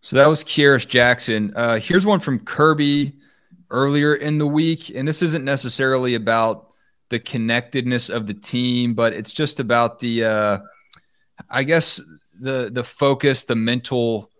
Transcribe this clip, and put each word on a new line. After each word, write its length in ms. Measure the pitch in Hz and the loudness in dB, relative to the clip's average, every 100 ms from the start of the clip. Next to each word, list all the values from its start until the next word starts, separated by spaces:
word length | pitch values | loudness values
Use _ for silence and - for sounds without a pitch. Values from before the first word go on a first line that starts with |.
| - | -2
So 120 | 131 | 4
that 100 | 143 | 6
was 160 | 156 | 4
Kearis 440 | - - 143 135 - | -2 2 4 4 2
Jackson. 640 | 127 120 123 - 110 104 - | 2 4 2 0 -2 -2 -2
Uh, 240 | 117 113 | -2 -2
here's 260 | - 175 196 | 0 0 2
one 140 | 196 | 0
from 180 | - 123 | 0 -6
Kirby 760 | - - 156 151 143 143 143 - _ _ _ - _ | -6 2 2 2 0 0 -2 -8 _ _ _ -20 _
earlier 420 | 123 139 143 147 | -2 0 2 2
in 240 | 147 147 151 | 0 0 0
the 80 | 147 | 0
week, 460 | 151 160 160 - | 2 0 -2 -6
and 140 | - 139 | -6 -4
this 160 | 156 | 0
isn't 200 | 175 156 | 0 -2
necessarily 720 | 135 139 127 120 135 131 127 | -2 -2 -2 0 2 2 0
about 540 | 117 107 113 113 107 _ _ _ _ _ | -2 0 2 2 -2 _ _ _ _ _
the 80 | 117 | -8
connectedness 960 | - 127 113 117 120 135 123 123 - | -6 -6 0 -2 -2 -6 -2 -2 -2
of 160 | 113 104 | -4 -6
the 80 | 101 | -10
team, 580 | - 123 123 123 120 | -6 -4 -2 0 -2
but 200 | 117 117 | 0 -2
it's 200 | 101 - | -2 -10
just 260 | - 147 - | -4 -4 -4
about 380 | 120 120 117 117 | 0 2 0 -2
the, 280 | 123 117 113 | -4 -2 0
uh, 320 | 107 104 98 101 _ _ - _ _ _ _ - | 0 0 -2 -6 _ _ -20 _ _ _ _ -8
I 140 | 127 | -4
guess, 360 | 135 165 160 - 147 - _ 85 | 0 2 4 2 0 -20 _ _
the, 300 | 127 131 117 | -6 -4 -4
the 120 | 120 | -6
focus, 640 | 117 - 139 135 143 131 - | -8 0 0 2 0 0 -2
the 100 | 113 | -2
mental 760 | 113 123 - 127 117 110 107 _ | 0 -2 -2 -2 0 -2 -8 _